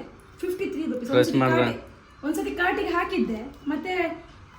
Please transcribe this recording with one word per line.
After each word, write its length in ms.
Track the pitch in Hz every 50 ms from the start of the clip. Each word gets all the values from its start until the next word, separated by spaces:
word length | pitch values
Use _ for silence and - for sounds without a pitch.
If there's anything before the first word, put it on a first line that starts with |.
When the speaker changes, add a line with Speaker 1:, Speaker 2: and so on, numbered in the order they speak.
| - - - - - - - -
Speaker 1:
ಫಿಫ್ಟಿ 280 | - 370 - - 392
ತ್ರೀ 180 | 294 - 285 320
ರುಪೀಸ್. 260 | 269 254 247 240 -
Speaker 2:
ಪ್ರೆಸ್ 0 |
Speaker 1:
ಒಂದ್ಸತಿ 280 | - 123 120 - - 135
Speaker 2:
ಮಾಡ್ದೆ. 180 | 131 127 127
Speaker 1:
ಕಾರ್ಟ್-, 680 | 127 123 117 117 - - - - - - - - - -
ಒಂದ್ಸತಿ 260 | 285 - - 277 294
ಕಾರ್ಟಿಗೆ 380 | - 330 349 370 392 427 392 359
ಹಾಕಿದ್ದೆ. 540 | 330 339 - - 381 311 220 - 226 214 226 285 - - - 285
ಮತ್ತೆ, 380 | 302 - 339 370 370 370 339 320 - - - - - - - - -